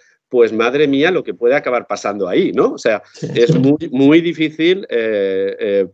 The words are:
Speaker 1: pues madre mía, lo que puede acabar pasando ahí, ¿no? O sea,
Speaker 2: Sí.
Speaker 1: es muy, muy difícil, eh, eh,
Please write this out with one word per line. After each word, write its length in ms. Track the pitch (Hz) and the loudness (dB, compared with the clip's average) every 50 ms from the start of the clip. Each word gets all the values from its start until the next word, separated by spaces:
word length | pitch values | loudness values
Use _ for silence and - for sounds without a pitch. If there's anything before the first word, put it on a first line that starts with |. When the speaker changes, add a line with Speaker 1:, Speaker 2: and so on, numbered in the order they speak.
| _ _ _ _ _ _ | _ _ _ _ _ _
Speaker 1:
pues 220 | - 123 117 110 110 | 0 2 2 2 2
madre 340 | 110 113 120 127 143 156 143 | 0 -2 0 0 0 0 0
mía, 240 | 139 139 147 175 | 2 2 0 0
lo 120 | 185 156 123 | 0 -2 -4
que 100 | - 95 | -6 -6
puede 200 | 90 117 120 135 | -2 0 2 2
acabar 300 | 147 139 143 123 120 98 | 0 0 -2 -2 -4 -4
pasando 420 | - 104 98 - 107 101 104 95 87 | -6 -8 -6 -6 -6 -6 -4 -4 -2
ahí, 240 | 95 143 196 143 90 | 0 0 0 0 0
¿no? 200 | 113 170 254 311 | 0 0 0 -2
O 40 | - | -2
sea, 240 | - 120 107 101 - _ - | -2 -2 -2 -2 -4 _ -16
Speaker 2:
Sí. 140 | - - - - | -12 -10 -6 0
Speaker 1:
es 200 | - 120 120 160 | 2 2 4 4
muy, 340 | 160 127 135 147 151 - 170 | 4 2 2 2 0 -2 -4
muy 300 | 127 127 139 139 151 170 | -2 2 4 4 4 4
difícil, 640 | 165 170 160 156 156 151 156 - 160 175 185 196 208 - | 4 0 -2 -4 -4 -4 -4 -2 0 0 0 -2 -4 -4
eh, 680 | 120 117 113 110 110 101 98 98 95 95 98 98 98 - | -4 -4 -2 -2 -2 -2 -2 -2 -2 -2 -2 -4 -4 -4
eh, 280 | 117 104 101 101 95 92 | -4 -2 0 0 -2 -2